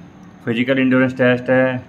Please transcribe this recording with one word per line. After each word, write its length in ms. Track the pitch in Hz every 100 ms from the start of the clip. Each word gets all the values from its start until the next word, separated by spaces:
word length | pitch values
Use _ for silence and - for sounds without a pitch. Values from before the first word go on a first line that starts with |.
| - - - - -
physical 340 | 113 123 131
endurance 380 | 131 127 131 127
test 320 | 123 123 123
है, 340 | 127 131 127